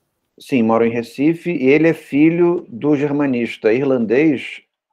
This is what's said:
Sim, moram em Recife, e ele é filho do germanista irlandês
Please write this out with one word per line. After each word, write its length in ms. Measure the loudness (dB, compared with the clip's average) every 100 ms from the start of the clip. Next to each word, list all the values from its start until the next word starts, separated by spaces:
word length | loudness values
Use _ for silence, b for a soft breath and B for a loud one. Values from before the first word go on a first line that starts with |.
| _ _ _ _
Sim, 240 | -4 0
moram 220 | 2 2 0
em 60 |
Recife, 600 | -2 -8 -4 -2 -2 -4
e 160 | -2 2
ele 200 | 2 2
é 40 |
filho 720 | -2 -4 0 2 2 0 0 -6
do 260 | -6 -2 0
germanista 760 | 0 -2 -2 -2 -4 -2 0
irlandês 880 | 0 0 -2 0 2 2 0 -6 -18 -20 _ _